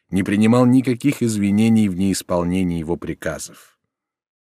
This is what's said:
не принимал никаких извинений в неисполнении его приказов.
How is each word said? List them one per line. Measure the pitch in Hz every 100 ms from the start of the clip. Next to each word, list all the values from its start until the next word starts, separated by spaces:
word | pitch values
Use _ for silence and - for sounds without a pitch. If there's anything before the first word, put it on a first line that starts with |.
| _
не | 90
принимал | 95 101 110 123
никаких | 123 131 127 120 143 143
извинений | 120 107 101 104 113 110 107
в | 90
неисполнении | 98 92 - 90 87 92 90 85
его | 78 85
приказов. | - 78 87 73 - - _ _ _ _ _ _ _ _